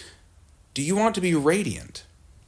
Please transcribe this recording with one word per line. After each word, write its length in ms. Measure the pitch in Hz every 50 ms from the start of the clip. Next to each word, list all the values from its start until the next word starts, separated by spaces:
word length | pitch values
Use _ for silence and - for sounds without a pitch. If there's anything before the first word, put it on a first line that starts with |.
| - - - - - - _ - - - - _ - _ _
Do 80 | -
you 140 | 139 151 190
want 200 | 202 220 226 214
to 60 | 202
be 140 | 180 185 170
radiant? 720 | 151 139 151 175 202 202 - - - - - - - - - - - - - - - -